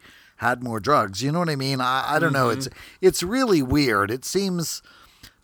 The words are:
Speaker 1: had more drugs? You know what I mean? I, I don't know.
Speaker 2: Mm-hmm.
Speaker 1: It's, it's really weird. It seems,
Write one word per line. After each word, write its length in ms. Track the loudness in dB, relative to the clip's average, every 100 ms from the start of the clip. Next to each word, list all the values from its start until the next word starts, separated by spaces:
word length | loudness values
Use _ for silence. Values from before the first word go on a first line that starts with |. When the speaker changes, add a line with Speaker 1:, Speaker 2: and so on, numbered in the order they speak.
| -18 -20 -20 -6
Speaker 1:
had 260 | -4 -2
more 160 | -4 -4
drugs? 440 | 2 2 2 -2
You 100 | -2
know 60 | -2
what 100 | -2
I 80 | -2
mean? 240 | -2 -2
I, 360 | 0 -2 0 0
I 20 |
don't 140 | 2
know. 140 | 2 2
Speaker 2:
Mm-hmm. 100 | 0
Speaker 1:
It's, 100 | -4 -12 -20 0
it's 220 | 2 2
really 400 | 0 0 2 2
weird. 480 | 2 2 4 2 2
It 160 | -2 -4
seems, 560 | -4 -2 -2 -6 -8 -14 -20 -20 _ -20 _